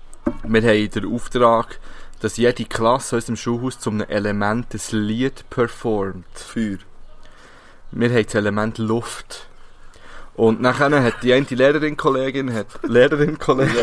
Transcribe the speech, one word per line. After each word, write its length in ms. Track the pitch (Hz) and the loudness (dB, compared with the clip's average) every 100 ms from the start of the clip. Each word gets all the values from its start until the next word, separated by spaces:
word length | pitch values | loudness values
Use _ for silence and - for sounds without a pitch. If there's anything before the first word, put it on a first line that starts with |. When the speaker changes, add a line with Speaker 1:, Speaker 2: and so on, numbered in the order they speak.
| - - - - | -18 -8 -6 -4
Speaker 1:
wir 180 | 110 110 | 0 2
haben 280 | 113 107 107 | 4 4 2
den 220 | 113 101 | -2 -4
Auftrag, 640 | 120 - 127 120 113 120 - - - - - | -4 -2 4 4 4 0 -8 -14 -14 -14 -6
dass 160 | 110 - | -4 2
jede 280 | 120 123 | 2 2
Klasse 520 | 113 - 113 131 - 120 | -2 0 2 2 0 -4
aus 100 | 117 | -2
dem 100 | 113 | -4
Schulhaus 420 | - 120 127 - | -2 -2 -4 -6
zu 120 | - | -4
einem 180 | 107 104 | -4 -2
Element 580 | 104 104 104 104 113 120 | -2 0 0 0 -2 -4
das 200 | 110 - | -8 -4
Lied 560 | 110 104 110 131 - - | -2 -2 0 -2 -4 -6
performt. 760 | - 117 - 120 107 98 90 87 | -2 -2 -2 -2 -2 -2 -6 -14
Speaker 2:
Feuer. 440 | - - - 110 98 - - - - - - - - - - - | -16 -8 -4 -4 -6 -12 -18 -18 -18 -18 -20 -20 -20 -20 -20 -10
Speaker 1:
Wir 160 | - 117 | 0 2
haben 140 | 120 | 2
das 100 | 110 | 2
Element 440 | 113 104 104 110 110 | 0 0 0 -2 -2
Luft. 680 | 110 113 117 - - - - - - - - - - - - | -2 -2 -4 -10 -12 -16 -16 -18 -20 -18 -18 -18 -16 -16 -10
Und 260 | - 113 110 | 2 2 4
nachher 420 | 123 123 143 147 | 2 2 4 4
hat 200 | 123 - | 2 2
die 100 | 120 | 4
eine 140 | 127 139 | 4 2
Lehrerin-Kollegin, 1040 | 123 139 151 151 147 151 131 135 139 135 | 4 4 4 0 0 0 2 0 -2 -4
hat, 140 | 113 101 | -4 -6
<laughs> 80 | - | -6
Lehrerin-Kollegin, 920 | 320 120 139 151 147 151 - 139 139 240 | 2 6 6 6 0 0 0 2 4 4